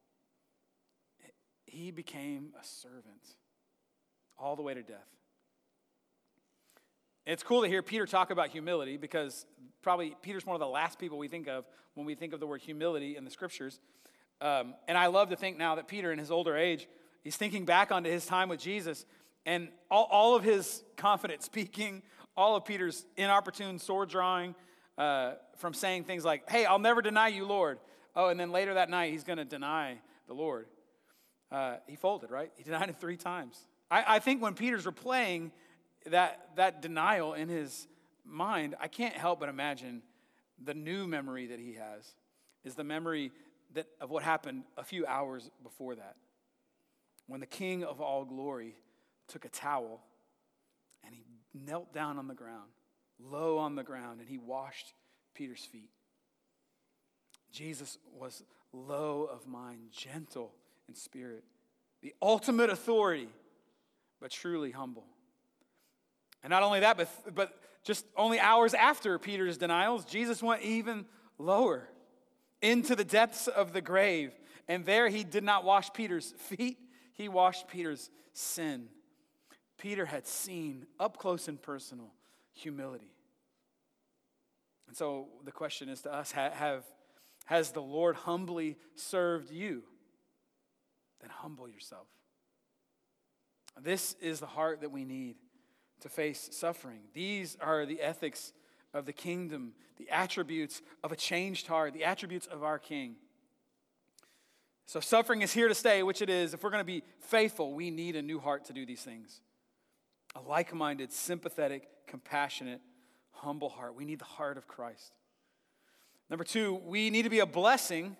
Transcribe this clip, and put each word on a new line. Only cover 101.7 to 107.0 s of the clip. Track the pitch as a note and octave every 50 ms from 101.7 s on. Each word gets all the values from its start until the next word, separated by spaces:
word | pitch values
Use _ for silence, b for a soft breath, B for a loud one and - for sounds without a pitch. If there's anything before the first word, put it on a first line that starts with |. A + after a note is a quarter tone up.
| E3 D#3+ D#3 D3 C3+
the | D#3+ D#3
attributes | F3 G3 - G#3+ E3+ F3+ F3 -
of | - - D3 D3+
our | D#3 D3+ C#3+
King. | - - D3+ C#3+ C3 A#2+ A2+ - _ _ _ _ _ _ _ _ _ _ _ _ _ _ _ _ _ _ _ b b b b b b b b b b b b b _
So | - - D#3
suffering | - - A3+ A3+ A3+ A#3 A#3 G#3+
is | G3+ - -
here | A#3 A#3
to | A3+ G#3
stay, | - - A3+ G#3 F#3+
which | F#3 G3 F#3 -
it | G#3 F#3+
is. | F3+ F3+ F3 D#3+ E3+
If | D#3+ F#3+
we're | G3+
gonna | G#3 G#3 F#3
be | E3 F3+ D#3